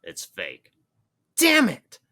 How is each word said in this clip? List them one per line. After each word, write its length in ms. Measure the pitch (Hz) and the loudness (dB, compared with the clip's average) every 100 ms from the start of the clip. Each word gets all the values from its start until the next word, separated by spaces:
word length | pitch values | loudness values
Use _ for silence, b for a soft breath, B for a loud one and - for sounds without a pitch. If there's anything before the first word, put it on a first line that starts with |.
It's 220 | 85 82 | -16 -16
fake. 480 | - - 80 65 _ _ _ _ _ _ _ - | -16 -12 -12 -12 _ _ _ _ _ _ _ 0
Damn 320 | 330 311 247 | 2 4 2
it! 300 | 139 _ - _ | -2 _ -20 _